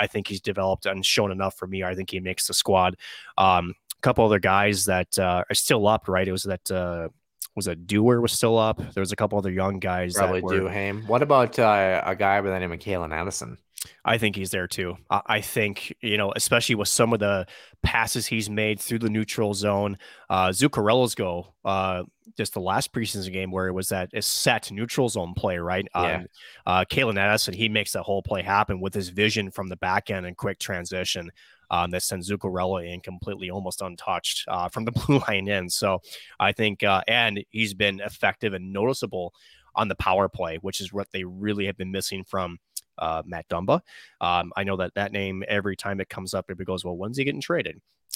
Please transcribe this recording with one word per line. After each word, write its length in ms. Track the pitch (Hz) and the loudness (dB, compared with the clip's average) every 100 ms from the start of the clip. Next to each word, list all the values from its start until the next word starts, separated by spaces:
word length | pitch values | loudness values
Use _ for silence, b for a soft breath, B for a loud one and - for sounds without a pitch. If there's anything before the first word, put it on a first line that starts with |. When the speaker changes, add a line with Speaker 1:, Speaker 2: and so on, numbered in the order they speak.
Speaker 1:
I 60 | 107 | -2
think 180 | 107 98 | -2 -4
he's 140 | 98 | -4
developed 420 | - 98 95 95 | -4 0 0 0
and 220 | 98 95 - | -2 0 0
shown 240 | - 101 | 2 0
enough 260 | 95 95 - | 0 -2 -4
for 120 | 95 | -8
me. 160 | 95 | -4
I 100 | 92 | -4
think 160 | 92 92 | -4 -6
he 100 | 95 | -6
makes 280 | 92 92 - | -6 -4 -2
the 60 | |
squad. 420 | - - 92 92 90 B B B - | 0 4 6 6 2 B B B 4
Um, 360 | 95 90 87 - _ - | 6 6 2 -8 _ 0
a 40 | |
couple 240 | 131 - | 2 6
other 160 | 110 101 | 6 6
guys 440 | 92 98 104 101 98 | 6 4 4 2 2
that, 300 | 90 90 - | 2 2 2
uh, 280 | 92 90 - | 2 2 0
are 60 | |
still 320 | 101 - 120 104 | -2 2 4 6
up, 220 | 110 - | 4 2
right? 180 | 92 95 | 0 2
It 60 | |
was 100 | 92 | -2
that, 260 | 98 92 - | -4 -6 -2
uh, 360 | 92 87 85 82 _ _ _ - | -2 -2 -4 -6 _ _ _ -10
was 140 | 104 92 | -6 -4
it 180 | 85 87 | -6 0
Dewar 340 | 104 120 120 | 6 6 6
was 120 | 117 | 4
still 260 | - 117 113 | 2 4 4
up? 200 | 110 104 110 | 4 0 -4
There 60 | 98 | -4
was 120 | 95 | -4
a 40 | 104 | 0
couple 220 | 104 101 | 0 2
other 120 | 95 | 0
young 260 | 92 98 95 | 0 0 0
guys 360 | 92 90 90 | -2 -2 0
that 60 | 98 92 | 2 2
Speaker 2:
Probably 120 | 92 | 2
Speaker 1:
were 140 | 90 | 2
Speaker 2:
Duhaime. 520 | 95 92 101 98 104 107 | 0 0 -2 -2 -4 0
What 160 | 123 | 2
about, 340 | 147 139 117 - | 6 6 4 4
uh, 440 | 113 101 95 92 | 4 6 4 2
a 120 | - 98 | 0 2
guy 240 | 98 101 | 4 4
by 100 | 98 | 2
the 80 | 92 | 0
name 140 | 90 | -2
of 80 | 85 | -4
Calen 320 | 104 90 80 | -4 -4 -2
Addison? 460 | 78 95 - - - _ B B B | -4 -4 -6 -10 -14 _ B B B
Speaker 1:
I 140 | - 117 | 0 2
think 160 | 107 | 2
he's 160 | 98 95 | 0 -4
there 160 | 98 90 | -4 -4
too. 300 | - 90 - - | -4 -6 -6 -2
I, 140 | 101 - | -2 2
I 140 | 107 | -2
think, 560 | - 117 104 98 - - | 0 0 0 -2 -12 -8
you 160 | 113 107 | -2 0
know, 160 | 101 | 0
especially 400 | 107 - 117 - | 0 2 2 4
with 140 | 107 101 | 0 0
some 240 | - 117 | 4 4
of 80 | 110 | 4
the 260 | 101 98 92 B B B | 2 0 -2 B B B
passes 440 | - 117 110 120 - | 0 2 0 -2 -2
he's 240 | 113 101 | -2 -2
made 300 | 104 107 107 | 0 0 -2
through 180 | - 113 | -2 -2
the 100 | 113 | 0
neutral 440 | 110 107 - 104 | 0 -2 0 0
zone, 440 | 101 104 101 101 98 B B B | 0 0 2 0 -4 B B B
uh, 200 | 92 92 | 2 2
Zuccarello's 680 | 95 143 120 104 127 123 | 4 2 4 4 4 2
goal, 400 | - 92 87 87 _ | 0 -4 -4 -10 _
uh, 380 | 98 95 95 90 - _ - - | -2 0 0 -2 -6 _ -18 -8
just 180 | 104 | -6
the 60 | 104 | -4
last 320 | 92 110 - | 0 0 -2
preseason 400 | 120 110 104 92 | -4 -4 -6 -6
game 200 | 95 95 | -6 -4
where 160 | 92 92 | -2 -2
it 40 | |
was 160 | 92 92 | -2 -4
that, 220 | 95 90 | -4 -4
a 80 | 110 | -4
set 480 | - - 135 113 - | -4 0 0 0 -4
neutral 360 | 98 117 - 120 | -8 -4 0 0
zone 240 | 101 87 | 0 -4
play, 240 | 92 101 87 | -2 -2 -2
right? 280 | 85 92 101 | -2 -2 -2
Speaker 2:
Yeah. 220 | 90 87 80 | -2 0 -2
Speaker 1:
Um, 100 | 90 B B B - | -6 B B B 0
uh, 180 | 92 92 | 2 2
Calen 280 | 135 120 98 | 0 0 2
Addison, 360 | 101 110 - | 2 2 0
he 140 | 90 110 | -2 0
makes 240 | 107 98 | 0 -2
that 100 | 98 | -6
whole 200 | 85 98 | -2 -2
play 200 | - 98 | -2 -4
happen 380 | 98 101 107 92 | 2 2 2 -2
with 140 | 95 | -4
his 160 | 104 90 | -4 -6
vision 400 | 90 107 107 95 | 2 2 2 -4
from 180 | - 92 | -6 -8
the 80 | 87 | -4
back 340 | 92 101 - | 0 0 0
end 160 | 95 90 | -6 -6
and 100 | 90 | -6
quick 220 | 101 95 | -6 -6
transition, 720 | - 90 87 92 92 92 85 b b b b | -6 -6 -4 -4 -4 -4 -8 b b b b
um, 200 | 85 87 | 0 0
that 100 | 90 | -2
sends 280 | - 92 92 | -4 -6 -4
Zuccarello 540 | 101 95 90 92 92 | -4 -2 -2 -2 -2
in 160 | 85 87 | -6 -10
completely 480 | - 90 101 95 92 | -12 -12 -10 -8 -8
almost 300 | 98 92 - | -6 -6 -8
untouched, 640 | 95 85 - 87 - - - | -10 -8 -4 -4 -4 -6 -4
uh, 200 | 90 90 | -4 -2
from 180 | 110 113 | -4 -4
the 60 | |
<laughs> 140 | - - | -2 4
blue 140 | 139 - | 4 4
line 180 | 101 98 | 0 0
in. 240 | 98 87 | -2 -2
So 300 | - 101 95 B B B B | 0 0 0 B B B B
I 100 | 98 | 0
think, 320 | 107 107 98 | 2 0 2
uh, 200 | 104 95 - | 2 4 4
and 380 | 120 113 101 - | 2 2 -2 -8
he's 240 | 110 107 | -4 -4
been 260 | 95 101 98 | 2 0 0
effective 540 | 104 - 101 - 107 | -10 0 0 0 -4
and 180 | 95 92 | -4 -6
noticeable 640 | 98 120 135 104 92 87 b b b b - | -2 0 0 -6 -6 -8 b b b b -2
on 100 | 107 | 0
the 80 | |
power 340 | - 95 95 95 | 0 4 4 4
play, 280 | - 85 85 | 0 -6 -4
which 180 | 95 - | -6 -8
is 120 | 92 | -8
what 200 | 101 98 | -8 -6
they 100 | 98 | -8
really 440 | 90 92 104 101 98 | -8 -6 -4 -2 -2
have 100 | 95 | -4
been 160 | 92 | -6
missing 320 | 98 - 95 | -4 -4 -8
from, 340 | - 95 90 85 _ - _ - | -6 -4 -4 -8 _ -14 _ -6
uh, 220 | 82 80 | -4 -4
Matt 240 | 82 85 - | -6 -12 -6
Dumba. 320 | 85 101 175 B B B B | -4 2 0 B B B B
Um, 320 | 87 87 87 101 | 0 0 0 -4
I 80 | |
know 120 | 98 92 | -2 -2
that 160 | 90 | -2
that 180 | 98 101 | -2 -2
name, 320 | 104 98 95 98 | -2 -4 -4 -2
every 300 | 104 98 92 | 0 0 -4
time 240 | 101 98 | -6 -4
it 80 | 95 | -6
comes 260 | - 92 | -8 -6
up, 160 | 95 - | -6 -6
it 80 | 90 | -10
goes, 200 | 92 90 | -6 -6
"Well, 120 | 87 87 | -6 -6
when's 200 | 104 131 | -6 -2
he 60 | |
getting 180 | 135 143 | -2 -4
traded?" 400 | - 170 - 82 _ _ - | -2 -2 -2 -10 _ _ -14